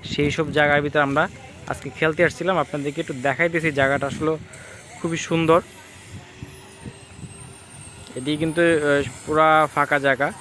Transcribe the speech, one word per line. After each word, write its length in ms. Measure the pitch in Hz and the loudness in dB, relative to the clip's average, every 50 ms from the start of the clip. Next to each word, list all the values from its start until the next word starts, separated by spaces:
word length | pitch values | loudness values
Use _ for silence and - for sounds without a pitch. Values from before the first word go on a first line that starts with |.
| - | -10
সেই 260 | - - - 147 147 | -8 -4 -2 -2 -2
সব 220 | 139 - 160 151 | 0 -2 -4 -2
জায়গার 300 | 151 151 147 147 147 147 | 0 0 2 2 2 2
ভিতরে 200 | 147 147 143 151 | 0 0 0 0
আমরা 260 | 143 139 139 147 165 196 - - - - - - - - | 2 2 2 0 0 0 -4 -14 -20 -20 -20 -18 -10 -10
আজকে 220 | 131 - - 143 | -10 -8 -8 -12
খেলতে 340 | - - 160 160 156 160 175 | -4 -2 0 0 2 2 2
আসছিলাম। 340 | 156 - - 170 180 190 170 | 2 2 -2 -2 0 0 0
আপনাদেরকে 420 | 143 - - 151 139 147 143 156 | 0 -2 -4 -6 -4 -4 -6 -6
একটু 120 | 165 - | -8 -6
দেখাইতেছি, 600 | 160 127 123 139 131 135 170 175 165 165 156 160 | -8 -2 -2 -2 0 2 0 0 0 0 0 0
জায়গাটা 340 | 143 143 135 135 139 139 135 | 2 2 2 2 2 0 -2
আসলে 300 | 139 131 - 156 156 160 156 - - - - - - - - - - - - | -4 -4 -2 -2 -2 -2 -4 -8 -16 -18 -20 -20 -20 -20 -20 -20 -20 -16 -8
খুবই 140 | - 170 165 | -6 -6 -4
সুন্দর। 440 | 165 - - 170 165 165 160 165 175 185 - - - - - - - - - - - - - - - - - - - - - - - - - - - - - - - - - - - - - - - - - - - - - - - - - - | -4 -4 -2 0 0 4 6 4 4 4 0 -18 -20 -20 -20 -20 -20 -20 -18 -18 -18 -18 -18 -18 -18 -18 -18 -18 -20 -20 -20 -20 -16 -16 -16 -16 -16 -20 -20 -20 -18 -18 -18 -18 -18 -20 -20 -20 -20 -20 -20 -20 -20 -20 -20 -20 -18 -18 -14 -12
এদিকে 220 | 131 127 143 151 | -8 -4 -4 -2
কিন্তু, 240 | 147 160 160 151 170 | -2 -2 -2 2 2
আহ, 500 | 170 170 165 151 147 147 143 143 139 127 127 - - | 4 4 4 4 4 4 2 2 2 -2 -8 -12 -6
পুরা 420 | - 156 156 156 156 156 156 156 143 - | -2 2 4 6 6 6 6 4 4 2
ফাঁকা 240 | 151 143 143 151 143 | 0 2 2 2 2
জায়গা। 340 | 135 139 135 120 139 160 151 - | 2 2 2 2 0 -2 -2 -6